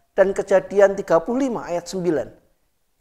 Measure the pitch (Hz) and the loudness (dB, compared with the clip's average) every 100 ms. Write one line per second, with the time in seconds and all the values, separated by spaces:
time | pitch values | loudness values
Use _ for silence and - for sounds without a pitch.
0 | _ - 190 196 185 190 185 196 196 196 | _ 0 0 0 2 0 2 4 4 2
1 | 185 165 165 247 269 196 131 170 175 190 | 0 0 0 -4 -2 -4 -6 -8 -8 -6
2 | 175 147 110 - _ _ _ _ _ _ | -2 -2 -4 -14 _ _ _ _ _ _